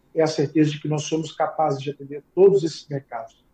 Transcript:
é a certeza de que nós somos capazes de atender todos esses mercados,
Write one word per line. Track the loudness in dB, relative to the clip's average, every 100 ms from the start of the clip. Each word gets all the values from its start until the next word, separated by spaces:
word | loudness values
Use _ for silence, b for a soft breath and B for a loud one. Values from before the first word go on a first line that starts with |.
| _ 0
é |
a | 0
certeza | 2 0 2 2
de | 0
que | -4
nós | -4
somos | -4 -4 -4
capazes | -4 -4 -2 -2 -2
de | -6
atender | -10 -12 -14 -4
todos | 4 6 6
esses | 0 -6 -10
mercados, | -10 -10 -14 -14 _ _